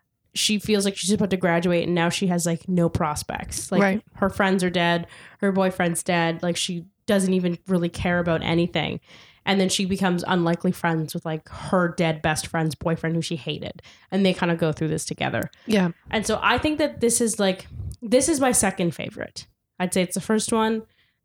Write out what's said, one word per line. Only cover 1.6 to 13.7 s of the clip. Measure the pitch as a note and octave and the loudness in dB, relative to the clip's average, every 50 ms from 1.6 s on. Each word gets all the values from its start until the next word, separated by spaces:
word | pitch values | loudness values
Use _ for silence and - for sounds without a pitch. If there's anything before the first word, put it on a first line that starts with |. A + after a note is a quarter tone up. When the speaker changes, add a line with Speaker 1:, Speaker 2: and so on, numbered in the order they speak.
| F3 F#3 F3 E3+ - | 2 2 2 2 2
Speaker 1:
and | E3 F3 | 0 0
now | E3+ E3 F3 | 2 2 0
she | E3+ - G3+ F3+ | 0 0 0 0
has, | F3+ E3+ E3 | 0 0 0
like, | F3 E3 D#3+ - - | 0 -2 -2 -2 -2
no | F#3 F3 E3+ E3 | 0 2 2 2
prospects. | E3 - F3 D3+ D3 - - - - - - - - - - - | 2 0 -2 -2 -4 -6 -6 -8 -8 -8 -8 -6 -8 -8 -6 0
Like, | F#3+ G3+ | 2 2
Speaker 2:
Right. | G3+ F#3+ F#3+ A3 - _ - | 2 2 2 -2 -4 _ -4
Speaker 1:
her | - G3+ F#3+ | -2 -2 0
friends | - - G3+ F#3+ F#3+ G3 | 2 2 2 2 2 2
are | F3+ F3+ | 2 0
dead, | F3 F3+ E3+ E3+ E3+ E3+ E3+ - - - - - - - | 2 2 2 2 2 0 -2 -6 -12 -20 -20 -20 -8 -2
her | G#3 G3 | -2 0
boyfriend's | F#3+ F#3+ F#3+ F#3 F#3 - F3+ E3+ E3 - | 2 2 2 0 0 0 0 0 0 -2
dead, | - - F3+ E3+ E3 E3 E3 E3 | -2 0 0 2 2 0 0 -2
like, | - F3 E3+ | -2 -4 -2
she | - - - F3+ E3+ E3+ - _ _ - | -2 -4 -4 -6 -8 -8 -12 _ _ -2
doesn't | - G#3 G3 F#3+ F#3 | 0 2 2 4 2
even | F#3+ F#3 F3+ F3 F3 - - | 2 2 2 0 -2 -2 -2
really | - F#3+ F3 F3 E3+ | 0 0 2 0 0
care | - - - F3+ F3 F3 | -4 -2 -2 0 0 0
about | E3+ F3 D#3+ D#3+ | 2 0 0 0
anything. | - - E3 E3+ E3+ E3+ - E3 D#3 - - - _ - - - - - - _ - | 0 0 2 2 2 0 0 -2 -2 -2 -4 -6 _ -16 -20 -20 -20 -20 -20 _ -2
And | F#3+ G3 G3 | 0 2 2
then | F#3 F#3 | 2 2
she | - - G3 | 2 0 0
becomes | F3+ G3 F#3+ G3 F#3 F3+ F3 D#3 - | 0 0 0 2 2 2 0 0 0
unlikely | F#3 F3+ E3+ E3 E3+ E3+ - F3+ | 0 2 2 2 0 2 0 -2
friends | F3 - - E3+ E3 D#3+ D#3 D3+ - | -2 0 0 0 0 0 -2 -4 -6
with, | E3+ - | -8 -6
like, | E3 D#3+ D#3 - - | -6 -6 -6 -8 -12
her | - - - - G3+ F#3 F3 E3+ E3+ | -16 -12 -4 0 2 2 2 2 2
dead | - E3+ D#3+ D#3+ D#3 | 0 0 0 0 0
best | - D#3+ D#3 - - | 0 0 0 0 -4
friend's | - - E3 D#3+ D#3 C#3 | -4 -2 -2 0 0 -2
boyfriend | - - E3+ E3 - - D#3+ E3 | -4 -2 -2 -2 -2 -2 -2 -2
who | E3 | -2
she | D#3 - E3+ | -2 -4 -6
hated. | C3 - D#3 D3 C3+ - - | -6 -6 -8 -8 -8 -8 -10